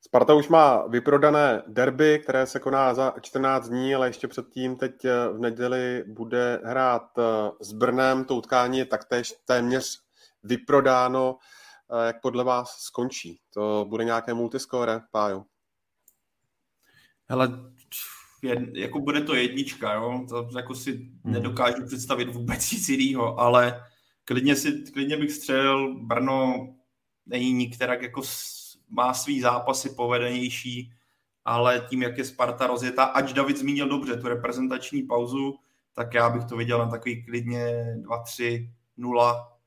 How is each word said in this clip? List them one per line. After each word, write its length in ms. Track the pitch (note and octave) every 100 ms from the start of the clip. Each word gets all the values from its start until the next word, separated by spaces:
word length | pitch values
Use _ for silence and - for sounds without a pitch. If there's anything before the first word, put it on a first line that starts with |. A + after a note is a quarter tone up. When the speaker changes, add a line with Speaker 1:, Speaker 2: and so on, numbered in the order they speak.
Speaker 1:
Sparta 340 | _ B2+ B2
už 140 | D3+ D3
má 380 | E3 D3+ A#2+ -
vyprodané 760 | A#2+ B2+ C#3+ D3+ D3 C#3+ A2 -
derby, 520 | G#2+ C3 B2+ D#3 D3+
které 280 | D3+ C3 C3
se 140 | C3
koná 340 | C3+ C3+ C3+
za 200 | B2 C3 A#2+
čtrnáct 480 | - C3+ C3+ C3+ A#2
dní, 260 | B2 C3+
ale 140 | C3+ B2+
ještě 200 | A2 A#2+
předtím 480 | - A#2+ - B2+ B2+
teď, 280 | C3 -
eh, 240 | B2+ B2 A#2+
v 100 | G#2+
neděli 680 | A#2+ A2+ B2 B2+ B2+ B2 G2+
bude 520 | A2 A2+ A#2+ B2 A#2+
hrát, 540 | A2+ B2+ C3 A#2+ - -
eh, 320 | A#2 A2 G#2 -
s 120 | G#2
Brnem. 520 | G#2+ B2 B2 C3 C3
To 120 | C3 B2+
utkání 420 | - C3 B2 C3
je 60 |
taktéž 500 | B2+ C3 - B2 A#2 -
téměř 560 | - B2+ A#2+ C3 B2+ - _ _ _ _
vyprodáno. 960 | G#2 B2 - C#3+ C3+ B2+ B2+ B2+ C3 C3 _ - - - _
Eh, 140 | A#2+ A#2
jak 140 | A#2
podle 240 | C3 A#2+
vás 260 | B2 B2 A#2+
skončí? 680 | - - - B2 C3 E2+ E2+ _
To 320 | - G#2+ G#2+ G#2
bude 160 | A2
nějaké 300 | A2+ A2+ A#2
multiscore, 640 | A#2 A#2 C3 C3 B2+ A#2+ A2 A2
Pájo? 340 | A2 G#2 F#2+ G2 _ _ _ _ _ _ _ _ _ _ _ _ _ _ _ _ _ _
Speaker 2:
Hele, 200 | B2+ C3 A#2 - _ _ - - - - _
jed-, 340 | C3 A#2+ B2 -
jako 240 | A2 C#3
bude 200 | C#3 C#3+
to 140 | D3
jednička, 600 | C3 B2 C3 C3+ - G#2+
jo? 320 | G#2+ A#2 B2+ B2
To 200 | A#2+ A#2+ B2+
jako 180 | A#2
si 180 | A#2+ -
Speaker 3:
Hmm. 420 | A#2 - - -
Speaker 2:
nedokážu 520 | A2+ G#2+ G#2+ B2 A#2+ B2
představit 420 | B2+ - B2+ A#2+
vůbec 360 | A#2+ A#2+ A#2+ -
nic 160 | A3+ -
jinýho, 520 | C3+ C3 C3 A2+ -
ale 440 | A#2+ B2 B2 A#2+ - _ _ _
klidně 320 | - B2+ C3+ C#3
si, 160 | D3+ C#3 -
klidně 240 | C#3 C#3 D3+
bych 160 | D3
střelil, 640 | D3 - C3+ C3+ C3+ C3+
Brno 720 | C3 A2+ A#2+ C3 C3+ C3 B2+ - - _ _ _ _ -
není 260 | B2 B2+
nikterak 500 | B2+ A#2+ A#2+ B2 B2
jako 200 | B2 B2
s-, 440 | - - - - - - _
má 260 | A2+ B2
svý 260 | B2+ - C#3
zápasy 500 | B2 B2 A#2+ B2+ C#3
povedenější, 1000 | B2+ A#2+ B2 B2 B2 B2 A#2+ B2 A#2+ B2 _ _ _ _ _
ale 420 | - A#2 B2 B2 A#2+
tím, 140 | B2+
jak 160 | B2 B2
je 60 |
Sparta 420 | B2 - A#2+ A#2+ B2+
rozjetá, 380 | B2 B2+ B2+
ač 280 | C3 C3+ C#3
David 240 | C3 C#3 C#3+
zmínil 320 | C3+ C#3+ C#3
dobře 280 | C#3+ C3+ A#2
tu 120 | A#2+
reprezentační 760 | A#2+ B2 B2+ B2+ B2+ - C#3+
pauzu, 560 | C3 A#2+ A#2+ C3+ C#3 C3+ _ _ _
tak 220 | - A#2+
já 160 | A#2+ A#2
bych 140 | A#2+
to 120 | A#2 A#2+
viděl 220 | A#2 A#2
na 120 | A#2
takový 340 | A2+ B2 A#2
klidně 720 | A#2 A#2+ A#2+ A#2+ A#2+ A#2+ A#2 A2+
dva 240 | A2+ A#2
tři 480 | A#2 - A#2+ A#2+ A#2 - _ -
nula. 560 | B2 A#2+ A#2+ A#2+ A#2+ _